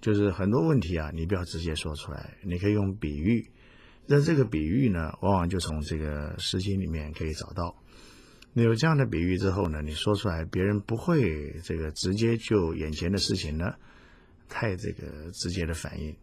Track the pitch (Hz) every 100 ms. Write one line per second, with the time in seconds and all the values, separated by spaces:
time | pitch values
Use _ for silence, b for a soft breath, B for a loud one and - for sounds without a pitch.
0 | - 104 104 90 98 117 165 147 87 87
1 | 76 80 82 95 90 82 85 78 82 76
2 | - 69 - - 101 87 98 104 98 95
3 | 78 73 82 117 - B B B B B
4 | - 143 147 160 117 78 78 104 135 87
5 | 78 - 92 98 87 90 85 78 76 78
6 | 78 73 73 82 - 98 92 95 87 80
7 | 76 78 80 78 - - 85 - B B
8 | B B B B B - 117 113 156 156
9 | 127 78 87 90 95 92 90 76 76 76
10 | - 104 107 82 85 95 95 104 101 113
11 | - 165 110 78 73 78 85 85 78 78
12 | 90 101 113 117 - 107 85 80 78 78
13 | 87 98 - 95 82 76 90 - B B
14 | B B B B - - 117 90 - -
15 | 76 76 80 92 87 87 82 82 73 76
16 | 78 78